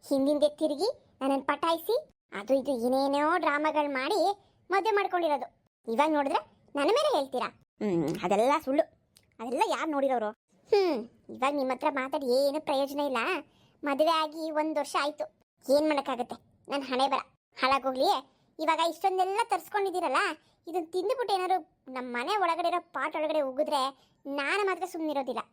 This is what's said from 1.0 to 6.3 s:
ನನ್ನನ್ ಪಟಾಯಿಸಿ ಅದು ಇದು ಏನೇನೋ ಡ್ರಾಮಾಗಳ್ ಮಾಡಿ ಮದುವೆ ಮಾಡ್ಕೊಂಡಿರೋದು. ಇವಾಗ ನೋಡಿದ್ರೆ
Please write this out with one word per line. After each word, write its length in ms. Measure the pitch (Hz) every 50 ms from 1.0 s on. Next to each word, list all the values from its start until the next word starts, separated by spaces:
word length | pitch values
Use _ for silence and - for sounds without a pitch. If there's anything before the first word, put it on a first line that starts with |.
| _ _ _ _
ನನ್ನನ್ 240 | - 277 277 277 277 -
ಪಟಾಯಿಸಿ 460 | 294 294 - 330 330 330 330 - 415 508 622 - _ _ _ _ - 190
ಅದು 160 | 208 214 262
ಇದು 180 | 277 254 269 285 240 226
ಏನೇನೋ 440 | 247 254 269 269 277 277 285 294 302 330 359 330
ಡ್ರಾಮಾಗಳ್ 440 | 330 285 294 302 311 294 294 302 285 285
ಮಾಡಿ 260 | 262 254 277 392 415 320 359 403 - _ _ _ _ _ _
ಮದುವೆ 220 | 359 392 370 440 440
ಮಾಡ್ಕೊಂಡಿರೋದು. 520 | 403 392 381 359 359 339 330 294 277 240 - _ _ _ _ _ _ _ -
ಇವಾಗ 220 | 226 226 285 311 311
ನೋಡಿದ್ರೆ 240 | 294 285 277